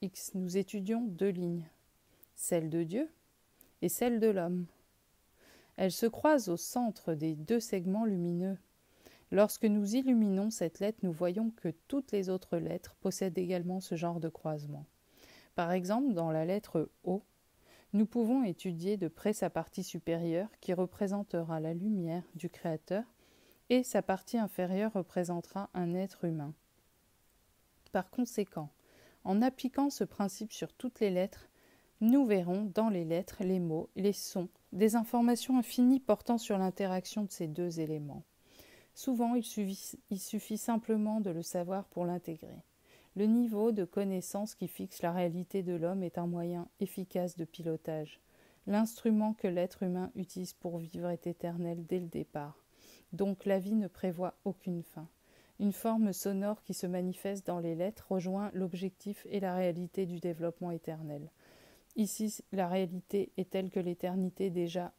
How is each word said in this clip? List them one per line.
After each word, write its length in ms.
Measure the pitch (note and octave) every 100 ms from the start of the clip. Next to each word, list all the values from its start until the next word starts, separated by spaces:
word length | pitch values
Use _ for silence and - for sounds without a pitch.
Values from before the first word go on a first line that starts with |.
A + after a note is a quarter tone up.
X, 300 | F#3+ - -
nous 240 | F#3+ F#3 F#3
étudions 440 | F#3+ G#3 F#3+ A3+ A#3+
deux 240 | E3+ G3
lignes, 380 | F3+ F3 F3 E3 - _ _ _ _ -
celle 340 | - - E3+ D#3+
de 140 | E3
Dieu 260 | E3 G#3 D#4 - _ _ _ _ - _
et 80 | F3
celle 320 | - B3 A#3
de 80 | A3
l'homme. 380 | F#3+ E3+ F3+ F3 _ _ _ _ _ _ _ - - - -
Elles 160 | F#3+
se 140 | - A3+
croisent 440 | - D4+ D4+ G#3
au 60 | E3+
centre 580 | - B3 A#3+ - -
des 200 | D#3 D#3+
deux 260 | D3+ D#3 A#3
segments 440 | A3+ G3 F3+ G3+
lumineux. 540 | A3+ F#3 F3 F3 F#3 F#3+ _ _ _ _ - - _
Lorsque 360 | F#3 G#3 - A3
nous 280 | G#3 G3+
illuminons 560 | A#3 C4 A#3 G#3+ F#3+ G#3+
cette 300 | - E3 -
lettre, 200 | G3+ A3
nous 100 | F#3
voyons 380 | D#3+ F3 F#3 A3+
que 180 | A3 E3+ D#3+ -
toutes 260 | C#4 C4+
les 180 | G3+ F#3
autres 260 | F#3 - E3+
lettres 400 | D#3+ E3+ - -
possèdent 360 | F#3+ - F#3+ E3+
également 440 | F3+ F3+ F3 F#3
ce 140 | F#3
genre 260 | E3+ E3+ E3+
de 100 | D#3+
croisement. 560 | - D#3+ D3+ D3 D3 D3 _ _ - - - -
Par 180 | - E3+
exemple, 420 | F#3 F3+ A3 C#4+
dans 160 | F3+ E3
la 140 | D#3+
lettre 440 | D#3+ G3+ - E3 D3+ -
O, 180 | - G3 - _ _ _ _ - _
nous 140 | G3+ A3
pouvons 380 | A#3+ A3+ C4
étudier 520 | A3+ E3 F#3+ E3 F3+ G#3
de 120 | E3
près 240 | - G3+
sa 180 | G#3 F3+
partie 320 | E3 E3 -
supérieure 680 | F3+ E3+ - E3 E3+ E3 G#3+ -
qui 120 | -
représentera 840 | F3+ F3+ - G3+ G3+ G3+ F3 E3 D#3+
la 160 | D#3+
lumière 480 | E3+ G3+ G#3 E3 E3+ - E3+
du 120 | E3+
Créateur 540 | - E3+ D#3+ - F#3+ A#3+ _ _ _ _ _ -
et 140 | B3+
sa 180 | B3 G3+
partie 380 | - F#3+ - A#3
inférieure 540 | G#3 - F3+ F#3+ G#3+
représentera 760 | G3+ E3 - E3+ E3+ - G3 G3+
un 200 | F#3 F3
être 300 | F3+ F#3+ -
humain. 300 | F3 D#3+ C#3+ D#3 _ _ _ _ _ _ _ _ _ _ _ _ _
Par 160 | F#3+ F#3
conséquent, 640 | - B3 - G3 - D3+ - _ - - -
en 180 | - G3
appliquant 480 | B3 B3+ B3+ - C#4
ce 140 | -
principe 480 | F#3+ - G3 - A3
sur 200 | - D#3+
toutes 280 | - B3+ -
les 100 | G#3
lettres, 380 | F3+ G3 - - _ - _ _ _
nous 240 | A3 C4+
verrons 460 | B3+ G3 F3 F#3 G#3
dans 160 | F#3+ A3
les 160 | F#3+
lettres, 380 | E3 E3+ G3+ -
les 160 | F#3 F#3
mots, 320 | E3+ D#3 - -
les 160 | G3
sons, 360 | G3 - G3 F3+ - _
des 220 | F#3 G#3+
informations 640 | A#3 A3+ A#3+ A#3+ A#3+ - B3+
infinies 420 | A#3 - B3 C4
portant 380 | - G#3 - A#3
sur 180 | - G3
l'interaction 680 | F#3+ F3+ G3 F#3 F3+ G#3+
de 60 | G3+
ces 180 | - E3
deux 320 | D3+ F3 E3
éléments. 420 | D#3 D#3 D3 C#3+ - _ _ - - - -
Souvent, 400 | - - A#3+ A#3
il 100 | B3
suffit, 540 | A3 - G3 G3 - - _
il 100 | F#3+
suffit 380 | - G#3+ - G#3+
simplement 600 | - A3+ A3+ A3 G#3+ A3
de 100 | G3
le 120 | E3
savoir 420 | E3 F3+ F3 G3 F#3+
pour 180 | -
l'intégrer. 580 | F3 F3 - D#3+ - - - _ _ - _
Le 120 | F#3+ G#3+
niveau 460 | A#3 A#3+ G#3 A3
de 120 | G#3
connaissance 720 | F3 - G3 F#3 - G3+ G#3+
qui 140 | - F3+
fixe 340 | - F#3+ -
la 100 | E3+
réalité 500 | F3 F3 E3+ F3 G3
de 120 | F3+
l'homme 280 | F3 E3+ G3
est 160 | F3 F3
un 80 | F3
moyen 420 | E3+ E3+ F3 E3+ -
efficace 580 | G3 - F#3 F#3 F3+ F3
de 80 |
pilotage. 760 | D#3+ - E3 D#3+ - D#3 D3+ - _ _ - _ -
L'instrument 680 | G3+ A3 - A#3 G#3+ G#3+
que 140 | A3 G3
l'être 340 | F3 F#3 -
humain 300 | F#3 F3+ F#3
utilise 380 | G#3 F3 F3+ F#3
pour 260 | - F3+ E3+
vivre 300 | E3 E3+ F3
est 180 | E3+ F3
éternel 580 | E3+ F3 E3+ E3+ E3+ E3
dès 120 | F#3
le 80 | E3+
départ. 580 | D#3 D3+ D3+ D3 - _ _ - - _
Donc 320 | E3+ G3 F#3
la 140 | G3+ F#3+
vie 160 | F#3+
ne 140 | A3 F#3+
prévoit 460 | - F#3 E3+ F3+ -
aucune 380 | G3+ - - E3+
fin. 260 | E3 - D#3 _ _ - _ -
Une 120 | G3+
forme 400 | G3 A3+ A3+ G#3+
sonore 500 | F3+ G3+ G3 G3+ G#3+
qui 120 | -
se 120 | F#3 F3+
manifeste 600 | F3+ F3+ F3 G3+ G3 F3+
dans 120 | F3
les 160 | E3+
lettres 320 | E3 F#3 A3 -
rejoint 400 | F#3+ F3 F#3+ G#3
l'objectif 720 | F#3 F#3 F3 F#3+ - G3+ G#3 -
et 100 | G3+
la 140 | F#3+
réalité 520 | F3+ F3+ E3+ F3+ - F#3
du 140 | F3
développement 500 | F3 E3 E3+ E3 F3
éternel. 600 | E3 - D#3+ D#3 D3 D#3 - - - - - _ -
Ici, 480 | G#3 - G#3+ - -
la 160 | G3 F3
réalité 640 | F#3 F#3 F3+ - G3+ - -
est 140 | F#3
telle 200 | F#3+ F#3+
que 100 | G3+
l'éternité 640 | F3 F3 F3+ F#3+ F#3 - F#3+
est 40 |
déjà 420 | F3 E3+ F3 F3